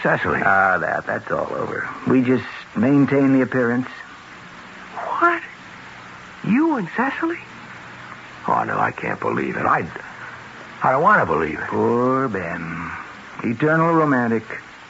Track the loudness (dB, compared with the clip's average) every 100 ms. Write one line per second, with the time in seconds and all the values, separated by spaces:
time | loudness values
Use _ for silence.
0 | 0 0 0 2 4 4 4 2 0 -2
1 | -2 -4 -2 -4 -2 -4 -4 -6 -8 -4
2 | 2 4 4 2 0 -12 -6 0 4 6
3 | 6 6 6 4 4 2 2 2 -2 -8
4 | -16 -18 -18 -18 -18 -18 -18 -18 -14 -10
5 | -4 2 2 2 -6 -16 -18 -18 -18 -18
6 | -18 -18 -18 -6 2 4 4 2 -2 -2
7 | -2 -2 -4 -4 -10 -18 -18 -18 -18 -18
8 | -16 -16 -18 -10 -2 0 0 0 -2 -2
9 | -6 -4 -2 -2 -2 -2 0 0 -2 -10
10 | -14 -16 -16 -16 -18 -18 -16 -2 2 4
11 | 6 6 4 2 0 -2 -4 0 2 4
12 | 4 2 0 -2 -4 -6 -6 -8 -8 -10
13 | -14 -16 -16 -6 -4 0 2 4 4 4
14 | 4 4 2 0 -2 -12 -14 -20